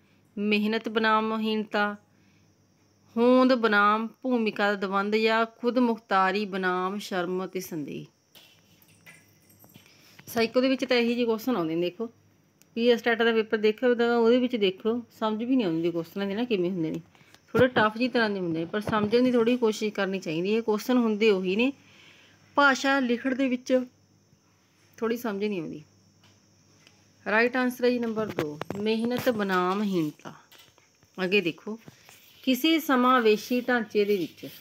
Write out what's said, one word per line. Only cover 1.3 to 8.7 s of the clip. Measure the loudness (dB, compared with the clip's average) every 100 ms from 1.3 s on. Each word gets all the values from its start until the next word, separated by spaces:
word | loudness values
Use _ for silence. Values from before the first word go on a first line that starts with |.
| -2
ਹੀਣਤਾ, | -2 -4 -2 -2 -2 -4 _ _ _ _ _ _ _ _ _ _ _ 0
ਹੋਂਦ | 4 6 6
ਬਨਾਮ | 4 4 4 4 2 -2 -8
ਭੂਮਿਕਾ | -4 0 0 0 -2
ਦਾ | 0
ਦਵੰਦ | -2 -2 0 0
ਜਾਂ | 2 2 -2
ਖੁਦ | -2 -2 0
ਮੁਖਤਾਰੀ | 0 -2 -2 2 2 0 -4
ਬਨਾਮ | -4 -2 -2 -4 -6
ਸ਼ਰਮ | -6 -4 -4 -4 -6
ਅਤੇ | -10
ਸੰਦੇਹ। | -10 -10 -10 -12 -14 _ _ -20 -20 _ _